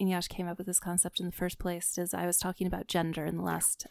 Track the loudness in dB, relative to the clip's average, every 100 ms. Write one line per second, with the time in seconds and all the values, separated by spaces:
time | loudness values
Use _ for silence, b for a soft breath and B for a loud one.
0 | 4 4 0 -2 -4 -4 0 0 2 2
1 | 0 0 -4 0 -2 -2 -2 -2 -2 -2
2 | -2 -2 0 2 0 0 0 -2 0 0
3 | 2 0 -2 -2 0 0 0 0 -6